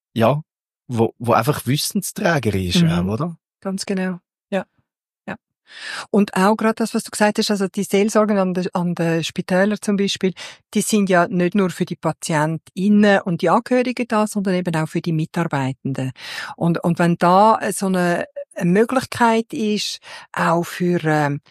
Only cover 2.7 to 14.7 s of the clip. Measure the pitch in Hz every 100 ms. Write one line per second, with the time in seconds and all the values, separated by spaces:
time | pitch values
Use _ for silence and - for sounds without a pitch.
2.7 | 87 82 87 90 110 170 165 _ _ 196
3.7 | 190 - 190 185 180 _ _ _ 196 -
4.7 | _ _ _ _ _ - - _ _ _
5.7 | - - - - 208 202 185 190 220 220
6.7 | 220 226 226 - - 208 208 - 208 190
7.7 | - 190 196 208 214 208 208 190 180 180
8.7 | 180 175 170 165 165 160 - - 185 202
9.7 | 208 - 202 196 - 185 - - - _
10.7 | 214 - 214 190 180 175 180 175 208 185
11.7 | - 175 170 165 - - 156 156 160 -
12.7 | - 196 208 208 196 - 170 170 196 -
13.7 | 254 247 240 240 214 214 214 196 180 180